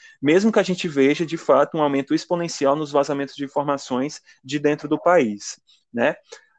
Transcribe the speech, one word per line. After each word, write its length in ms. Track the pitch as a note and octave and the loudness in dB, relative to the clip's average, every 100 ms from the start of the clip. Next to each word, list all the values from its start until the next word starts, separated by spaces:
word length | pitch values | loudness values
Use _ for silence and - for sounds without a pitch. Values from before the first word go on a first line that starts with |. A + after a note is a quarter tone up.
| - _ | -20 _
mesmo 300 | C3+ F3 A3 | 2 4 4
que 80 | G#3+ | 2
a 40 | |
gente 240 | F#3 F3+ F3+ | 0 -2 -4
veja, 380 | C#3 C3+ D3 D#3+ | 2 2 2 -2
de 120 | E3 | -6
fato, 400 | - C3+ C#3+ D#3+ | 2 4 4 0
um 40 | |
aumento 320 | D3 C#3 C3+ | 0 0 -2
exponencial 640 | D#3 - F3 E3+ - C#3 D3 | -4 -2 -4 -4 -2 0 0
nos 160 | D3 | 0
vazamentos 440 | C#3+ C#3+ C#3 C#3 - | 0 0 -2 -6 -8
de 100 | C#3 | -6
informações 760 | D3+ C#3+ C#3 - B2+ C#3+ - _ _ | -4 -2 -4 -4 -4 -4 -8 _ _
de 140 | C3 D3 | -8 -2
dentro 320 | D3 D3 D3 | 0 0 -2
do 100 | D3+ | 0
país, 600 | E3+ F3+ A#2+ G2+ - - _ _ _ | 4 4 2 -2 -10 -16 _ _ _
né? 220 | A#2 B2+ D#3 _ - _ | -2 -2 -2 _ -20 _